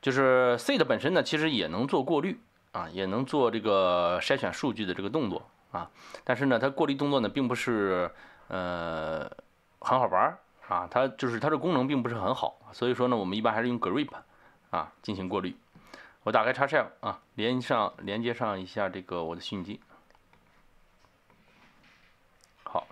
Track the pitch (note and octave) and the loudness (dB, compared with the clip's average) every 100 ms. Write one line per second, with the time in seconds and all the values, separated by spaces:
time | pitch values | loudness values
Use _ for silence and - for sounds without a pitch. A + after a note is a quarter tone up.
0 | - C3 C3+ B2+ B2+ A#2+ - C#4 D#3 A#2 | 2 4 6 6 6 2 2 2 4 2
1 | C#3 F3+ C3 D#3 D#3 C3 E2 F2 C3+ E3+ | 2 2 2 0 0 0 -2 -2 0 0
2 | C3 D#3+ F3 - _ _ _ - E2 E2+ | 2 0 0 -6 _ _ _ -10 -8 -4
3 | F#2+ G#2 C3+ D3+ A#2+ A2 G#2+ G2 F#2 F2+ | -2 -2 0 2 2 2 2 4 6 4
4 | F2 F2+ - C#3 A#2+ - D3 A2+ G2+ F2 | 4 0 0 0 0 -2 -4 -4 -6 -4
5 | G2 C#3+ A#2+ F2 - _ _ F2 E2+ - | -4 -2 -2 -6 -10 _ _ -10 -10 -16
6 | - - - B2 C#3 A#2+ C3 C#3 D3+ C#3 | -20 -18 -4 0 2 2 2 0 0 0
7 | C#3+ C#3 G#2+ A#2+ B2+ B2 - A2+ G2 F#2 | 0 0 0 -2 -2 -2 0 0 2 0
8 | F2 - - - - F#2 F2+ F2 E2 D#2+ | -2 -6 -20 -20 -10 -6 -4 -4 -4 -4
9 | D#2+ D#2+ D2 - - _ _ _ - B2+ | -4 -6 -8 -14 -20 _ _ _ 0 2
10 | A#2+ F#2 B2+ F3+ _ _ - F2+ F2+ A#2+ | 4 4 2 0 _ _ -4 -4 0 2
11 | C3 - C3 A#2 C#3 D#3 D3+ D#3 B2+ C#3+ | 0 0 -4 0 0 0 2 2 2 0
12 | A#2+ A#2 F#2+ C3 - - - - A#2+ A#2+ | 0 -2 -2 -2 -4 -6 -20 -4 0 2
13 | B2+ A#2+ F#2 G2+ A2+ A2 A#2+ A#2+ G#2 G#2 | 2 2 0 0 0 0 0 0 -2 -2
14 | D3 - - _ - _ _ E2+ D#2 _ | -4 -8 -20 _ -20 _ _ -6 -6 _
15 | - G2 F#2 G2 F#2 F2+ _ - - - | -8 -6 -4 -4 -4 -8 _ -20 -20 -20
16 | - _ - A2+ A2 B2+ C#3 D3+ A2+ - | -20 _ 0 2 2 0 2 2 0 -4
17 | - G#2+ _ - G#2+ B2+ A#2+ A#2+ G2+ - | -8 -8 _ -4 0 0 0 2 0 -2
18 | F#2+ G#2 A#2 A#2 A#2 G2 F#2 - G2 F#2 | -6 -4 -4 -2 -2 -4 -6 -4 -4 -4
19 | F2+ F2 E2 E2 - G2+ F2+ G#2 _ - | -8 -6 -6 -8 -8 -8 -8 -12 _ -20
20 | _ _ _ _ _ _ _ _ _ _ | _ _ _ _ _ _ _ _ _ _
21 | _ _ _ _ _ _ - _ _ _ | _ _ _ _ _ _ -20 _ _ _
22 | _ _ _ _ _ _ - - - | _ _ _ _ _ _ -8 -6 -8